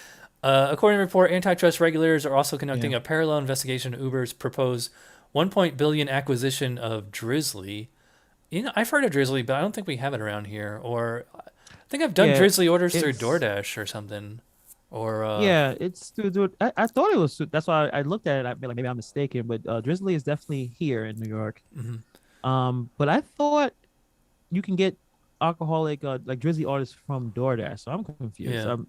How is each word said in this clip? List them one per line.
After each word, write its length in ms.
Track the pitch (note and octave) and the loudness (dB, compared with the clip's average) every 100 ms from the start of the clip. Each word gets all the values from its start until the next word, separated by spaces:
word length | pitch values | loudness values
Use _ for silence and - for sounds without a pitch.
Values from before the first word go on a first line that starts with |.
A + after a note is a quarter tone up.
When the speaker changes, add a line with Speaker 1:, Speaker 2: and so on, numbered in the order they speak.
| - - - _ | -20 -20 -20 _
Speaker 1:
Uh, 240 | C3+ C3+ C#3 | 4 6 4
according 280 | D3+ G#3 G3+ | 4 4 4
to 20 | |
the 60 | F#3 | 2
report, 260 | F#3+ F3+ | 4 4
antitrust 480 | F3+ F#3+ F3 F3 D#3+ | 4 2 4 4 4
regulators 460 | E3 D#3+ D#3+ D#3 C#3 | 2 4 4 4 4
are 100 | C3+ | 2
also 220 | D3 C#3+ | 2 -2
conducting 320 | C#3+ B2+ A2+ | -4 -2 0
Speaker 2:
Yeah. 60 | A#2+ | -2
Speaker 1:
a 20 | |
parallel 380 | - D#3+ D#3+ D3+ | 0 0 2 0
investigation 560 | C3+ C3+ C3 B2+ B2+ | 0 -4 -2 -4 -4
of 60 | B2 | -6
Uber's 340 | C3+ C3 B2 | -4 -2 -4
proposed 560 | - B2+ - B2+ B2 - - - - _ | -4 -6 -2 -2 -2 -6 -12 -20 -20 _
one 160 | C#3+ F#3 | 0 0
point 300 | G3+ F3 C3+ | 2 2 2
billion 280 | D3+ D3+ C#3 | 0 2 0
acquisition 720 | C3+ C#3 B2 C3+ C3 C3 B2 | -2 0 0 0 -2 -4 -4
of 340 | A2+ A2+ G2+ | -4 -6 -8
Drizzly. 800 | - A2+ D3 C#3+ G2+ G2 G#2 A2+ _ _ _ _ _ - | -8 -2 -2 -2 -6 -10 -12 -12 _ _ _ _ _ -10
You 120 | E3+ | -6
know, 80 | C4 G#3 | -4 -2
I've 140 | A#3 | 0
heard 140 | D4 | 2
of 60 | B3 | 2
Drizzly, 320 | C#3 C3 C3+ | 2 2 2
but 140 | B2 C#3 | 0 0
I 60 | |
don't 120 | G3 | -2
think 120 | G#3+ F#3+ | -4 -6
we 100 | B2+ | -4
have 160 | C3+ | -4
it 80 | B2 | -4
around 240 | G#2+ G#2 G2+ | -4 -6 -8
here. 300 | G#2+ G#2 G#2+ | -8 -8 -8
Or 420 | A#2+ A#2+ A#2 A2+ - | -6 -4 -2 -6 -10
I 140 | - - _ - - - | -18 -20 _ -20 -20 -8
think 140 | C#4+ | -2
I've 100 | D#4 | 0
done 160 | F3+ E3+ | 4 6
Speaker 2:
Yeah, 80 | C3+ | 8
Speaker 1:
Drizzly 300 | G3 F#3+ E3+ | 6 6 4
orders 240 | F3 F3+ | 6 4
through 160 | E3+ D3+ | 2 0
Speaker 2:
it's 80 | A#2 | 0
Speaker 1:
DoorDash 560 | A#2 E3 A#2 G2+ G2+ A2+ | 0 0 0 -2 -6 -8
or 80 | G2+ | -8
something. 540 | A2 G#2 G#2 G#2 A2+ - _ _ - _ | -8 -10 -12 -12 -16 -20 _ _ -20 _
Or, 340 | A2+ A2 A2 | -8 -4 -2
uh, 160 | A2 G#2+ | -2 2
Speaker 2:
Yeah, 340 | G3+ E3 C#3 - | 4 4 2 0
it's 300 | F#3 - - | -6 -8 -14
through, 200 | - G3+ | -4 -2
through, 180 | F#3 F#3+ - | 0 0 0
I, 120 | A3+ - | -2 0
I 100 | A3+ | 0
thought 220 | C4 G4+ | 2 2
it 80 | D#4 | 4
was 180 | D3+ - | 2 0
through, 80 | D3+ | -4
that's 200 | D#3 F3 | -2 2
why 220 | D#3+ D3 | 2 2
I 140 | C#3+ | 0
looked 240 | C#3+ G#3+ E3 | -2 -2 -2
at 180 | C#3 | -2
it. 20 | B2 | -2
I, 60 | B2 B2 | -6 -8
like, 100 | A#2+ | -6
maybe 100 | B2+ | -4
I'm 100 | A#2+ | -6
mistaken, 480 | - C#3+ C#3 B2 A#2 | -6 -4 -4 -4 -4
but, 200 | A2+ - | -4 -4
uh, 140 | A2+ | -4
Drizzly 340 | A#2+ F#3 F#3+ | -2 -2 0
is 80 | E3 | -2
definitely 440 | C#3+ D3 - C#3 B2 A#2 | -2 -4 -4 -6 -6 -4
here 280 | D#3 A#2 A2 | -2 -2 -4
in 100 | A2 | -6
New 100 | A2 | -6
York. 340 | G#2+ A2 - _ C#3 | -4 -6 -8 _ -12
Speaker 1:
Mm-hmm. 720 | A2+ A2+ - - _ _ C3 | -10 -10 -14 -20 _ _ -2
Speaker 2:
Um, 420 | C3 B2+ B2 A#2+ - | 0 0 -2 -6 -2
but 100 | D3 | 2
I 140 | A3 | 2
thought 500 | - - D4 D4 C4+ - _ _ _ _ _ _ - | 0 -2 0 2 0 -4 _ _ _ _ _ _ -6
you 80 | F3 | -4
can 140 | G3 F3+ | -2 0
get 200 | F#3+ F#3 _ _ _ - | 0 0 _ _ _ -2
alcoholic, 640 | E3 E3 D#3+ D#3+ D#3 D3 | -2 -2 -2 0 0 -2
uh, 140 | C#3+ B2+ - | -4 -6 -6
like, 120 | B2 | -4
Drizzly 260 | D3 D#3+ | -2 0
orders 280 | C#3+ C#3 B2+ - - | 0 -2 -4 -8 -6
from 240 | C3+ A#2+ | -6 -4
DoorDash, 480 | A#2+ C3 A#2 G#2 A2 | -2 0 0 -4 -8
so 100 | - | -8
I'm 140 | F3 | -8
confused. 500 | F#3+ - A#2 - B2+ | -8 -10 -12 -8 -6
Speaker 1:
Yeah. 180 | A#2 A2 | -2 -2
Speaker 2:
Um, 140 | A#2+ | -4